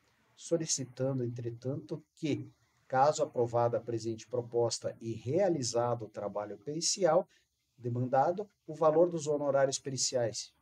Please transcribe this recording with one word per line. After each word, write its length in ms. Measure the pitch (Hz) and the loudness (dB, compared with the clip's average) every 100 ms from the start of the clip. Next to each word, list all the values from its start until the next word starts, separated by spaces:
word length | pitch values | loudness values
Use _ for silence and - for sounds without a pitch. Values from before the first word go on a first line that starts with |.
| _ _ _ | _ _ _
solicitando, 920 | - - 165 160 - 123 - 131 131 | -12 -2 -2 0 -4 -4 -4 -2 0
entretanto, 800 | 120 120 117 117 127 151 - 156 - | -2 -4 -8 -6 -6 -6 -8 -12 -12
que, 360 | - 156 123 - _ _ _ - | -6 -2 -2 -6 _ _ _ -2
caso 360 | 131 147 151 | 4 4 4
aprovada 560 | 165 127 120 120 120 113 | 0 0 2 2 2 0
a 20 | |
presente 460 | - 113 113 113 - | -2 -4 -4 -6 -6
proposta 680 | 123 117 117 117 - 110 - | -6 -2 0 0 -2 -8 -8
e 120 | 117 | -8
realizado 920 | 113 117 165 196 156 113 117 120 117 | -8 -2 2 2 0 -2 0 0 -2
o 40 | 104 | -6
trabalho 500 | 107 101 101 104 104 | -8 -8 -6 -8 -10
pericial 680 | 143 156 170 202 170 170 - _ _ _ _ - | -8 -4 -2 2 4 4 2 _ _ _ _ -8
demandado, 720 | 120 123 127 135 151 190 202 _ - | -4 -2 2 4 4 0 -6 _ -10
o 80 | |
valor 360 | 151 160 156 175 | 2 4 6 4
dos 160 | 165 147 | 2 -2
honorários 520 | 147 143 139 135 135 | -2 2 2 2 0
periciais, 760 | 139 131 - 127 113 - - _ | -6 -4 -2 0 -2 -4 -12 _